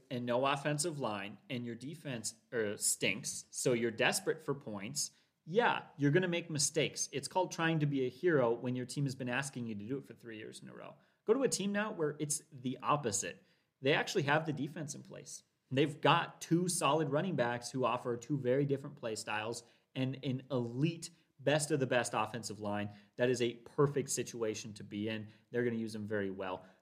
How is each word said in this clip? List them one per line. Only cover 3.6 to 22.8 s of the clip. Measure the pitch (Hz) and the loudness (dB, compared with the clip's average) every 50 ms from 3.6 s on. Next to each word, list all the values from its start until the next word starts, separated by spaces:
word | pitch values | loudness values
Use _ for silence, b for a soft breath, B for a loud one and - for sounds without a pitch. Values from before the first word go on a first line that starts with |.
| - 139 123 | 2 4 4
you're | 117 117 117 | 4 2 0
desperate | 107 107 123 147 151 - - 160 - - - | 2 4 4 4 4 2 0 0 -2 -2 -4
for | - 139 | -6 -6
points, | - - - 104 98 98 113 147 147 - - b b b b b b _ | -6 -6 -10 -8 -8 -8 -6 -4 -6 -6 -6 b b b b b b _
yeah, | 160 170 220 240 190 131 - - - - | -2 0 2 2 2 0 0 -4 -10 -4
you're | - 139 147 | 0 2 4
gonna | 143 185 185 | 4 4 4
make | 175 170 170 170 170 | 2 0 -2 -2 -4
mistakes. | 156 139 - - - 156 135 104 - - - - | -2 0 0 0 2 0 0 0 0 -4 -6 -4
It's | - 139 139 | -4 -8 -8
called | - - 185 180 170 | -2 0 0 0 0
trying | - - 165 160 165 156 | -2 0 0 2 4 4
to | 151 | 2
be | 143 143 135 127 | 2 2 0 0
a | 127 | 0
hero | - - - 180 160 139 120 117 120 | -2 0 2 4 6 6 6 4 4
when | 120 127 127 123 | 2 0 -2 -2
your | 127 123 | -2 -4
team | - - 147 143 | -4 -2 0 0
has | 135 123 | 0 -2
been | - 131 123 | -2 -4 -2
asking | 123 131 139 143 - 131 120 | -2 -2 -2 -4 -6 -6 -6
you | 113 110 | -6 -6
to | 101 101 | -6 -6
do | 113 139 | -6 -6
it | 135 135 | -6 -6
for | - 117 | -12 -18
three | - - 120 110 | -16 -14 -14 -12
years | 107 110 123 131 - | -12 -12 -12 -14 -14
in | 131 127 | -16 -16
a | - | -14
row. | - 104 92 - b b b b b b | -14 -14 -14 -16 b b b b b b
Go | - 226 | 2 4
to | 269 269 | 4 4
a | |
team | 190 - - 196 202 | 2 2 0 0 0
now | 202 208 214 220 196 | 0 0 -2 -2 -2
where | 170 156 147 147 - | -2 -2 -2 0 -2
it's | 156 147 - - - _ 147 127 | -4 -4 -4 -4 -6 _ -18 -6
the | 123 131 127 - 101 | -6 -6 -6 -2 0
opposite. | 117 143 147 139 113 98 - 101 87 - - b b b b b b b _ | 2 2 2 2 0 0 0 -2 -4 -8 -10 b b b b b b b _
They | 131 135 160 | 2 2 2
actually | 196 233 - - 202 143 | 2 2 0 0 0 2
have | 143 147 160 160 | 4 2 2 2
the | 165 139 | 0 -2
defense | - 135 - - 180 151 - - | -2 -4 -6 -6 -8 -8 -8 -10
in | 131 127 | -12 -14
place. | - - 98 101 - - - - _ _ _ _ _ | -14 -16 -16 -14 -14 -16 -16 -18 _ _ _ _ _
They've | 131 131 160 147 151 - | 2 4 4 2 2 4
got | - 139 160 170 165 - - - | 6 6 8 8 4 -2 -8 -14
two | - - 165 170 180 | 0 2 2 4 4
solid | 180 - - - 139 143 160 160 143 | 2 0 2 4 4 4 4 2 2
running | 135 147 180 196 160 | 2 0 0 0 0
backs | 127 120 117 120 117 - - | 2 2 0 0 -2 -6 -6
who | - 131 127 | -2 0 2
offer | 113 120 123 - 127 117 | 2 0 0 -2 -4 -4
two | 117 - - 151 | -4 -2 -2 -2
very | 139 123 123 127 139 147 | 0 2 2 4 4 4
different | 139 139 135 - 147 - | 2 0 -2 -4 -10 -12
play | - - 117 110 | -8 -6 -6 -6
styles | - - 120 107 107 107 113 120 - b b b b b b _ | -4 -4 -4 -4 -2 -2 -4 -6 -6 b b b b b b _
and | 131 131 131 135 135 - | -2 -2 -2 -2 -4 -2
an | 139 127 131 - - | -2 -2 -2 -4 -2
elite, | 143 123 120 117 117 127 147 170 170 170 - - b b b b b _ | -2 -2 -2 -2 0 0 0 0 0 -4 -10 -14 b b b b b _
best | 127 139 147 156 151 - | 2 4 4 4 4 2
of | 160 143 | 2 2
the | 131 | 2
best | 123 131 120 117 - - | 4 4 2 2 2 0
offensive | 117 107 107 - 117 107 - 104 101 | 0 0 0 -2 -6 -6 -8 -8 -6
line. | 104 104 104 104 | -4 -2 -2 -2